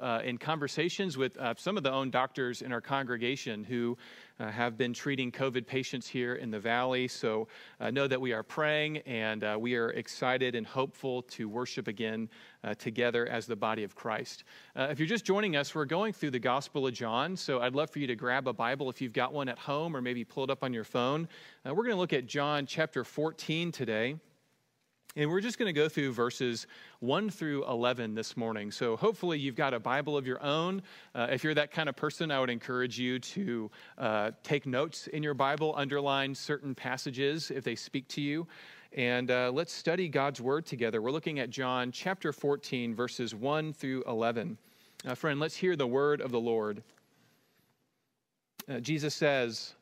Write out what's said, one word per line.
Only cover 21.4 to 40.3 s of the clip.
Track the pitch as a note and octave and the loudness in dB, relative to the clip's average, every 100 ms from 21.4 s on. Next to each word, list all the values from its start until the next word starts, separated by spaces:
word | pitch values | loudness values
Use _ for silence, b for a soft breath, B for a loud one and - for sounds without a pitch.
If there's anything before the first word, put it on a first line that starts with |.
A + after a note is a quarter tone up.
| B B | B B
Uh, | C3 | -4
we're | E3 | 0
gonna | A#3+ F#3+ | 2 2
look | F3 | 2
at | C#3+ B2 | 0 0
John | D3 C#3+ D3 C#3 | 0 2 0 0
chapter | - D#3 C3+ | 0 0 0
fourteen | A#2+ - D#3+ D#3+ - D#3+ F3 | -2 0 -2 -2 -2 0 0
today. | - A#2 G#2+ B2 D#3 - _ _ _ _ _ _ _ - D3+ | -2 0 2 0 -2 -10 _ _ _ _ _ _ _ -8 0
And | D3+ | 2
we're | F3+ | 2
just | A#3 - | 0 0
gonna | G#3+ | 2
go | D3 D#3 | 4 4
through | D3+ C#3 | 2 0
verses | A#2+ A#2+ - B2+ A2+ - B B B | 2 0 2 0 -2 -6 B B B
one | A#3 D#3 G#3+ | 0 2 0
through | - D#3 C#3 B2+ | -2 -2 -2 0
eleven | A#2+ B2 B2 A2+ | 2 2 2 -2
this | A2 A2 - | -4 -4 -2
morning. | A2+ A2 G#2 | -2 -2 -6
So | - A#2+ A2+ | -2 0 2
hopefully | G#3 G#3 F3 D3+ | 2 2 0 0
you've | C#3 | 0
got | B2 C#3 | 0 0
a | A#2+ | 2
Bible | A#2 C3+ D3 D3 | 2 2 2 0
of | B2+ | 0
your | B2+ | 0
own. | C#3+ D3+ F3 F#3+ F#3+ B B | 2 2 2 -2 -6 B B
Uh, | B2+ A#2+ | -2 0
if | C3 | 2
you're | D#3 | 2
that | D3 D3 | 2 2
kind | - D#3 | 0 -2
of | |
person, | C3 D3+ - D#3+ | 0 -2 -2 0
I | C#3 | 2
would | B2+ | 2
encourage | A#2 - B2+ B2+ A2+ | 0 -2 0 0 0
you | B2 B2+ | -2 -2
to, | - - G3 A#2 G#2+ - B B | -4 -4 -2 -2 -4 -10 B B
uh, | B2 G#2+ G#2+ - | 0 2 0 -2
take | - D3 C3+ | -2 0 2
notes | B2 D#3+ - - | 0 0 -4 -8
in | D3+ | -4
your | D3+ | -2
Bible, | C3+ C#3 D3+ D#3 C#3+ | 2 2 2 2 0
underline | C#3 C#3+ C#3+ C#3 C3+ | 0 0 2 2 0
certain | C3+ - D3 C#3+ | -2 -4 -4 -4
passages | B2 B2+ B2+ D3+ B2+ C#3 D#3 - | -6 -4 -4 -4 0 0 0 -2
if | C#3 | -4
they | B2 A2+ | -2 -4
speak | - C#3 C3 | -4 -6 -4
to | - | -2
you. | C#3+ D3+ E3+ B B B B | -2 -2 -4 B B B B
And, | - B2 B2 B2 | 0 2 2 4
uh, | B2+ B2 | 4 4
let's | C3 E3+ | 2 -2
study | - E3 F3+ F3 | -2 0 2 2
God's | C#3 C#3 | 2 2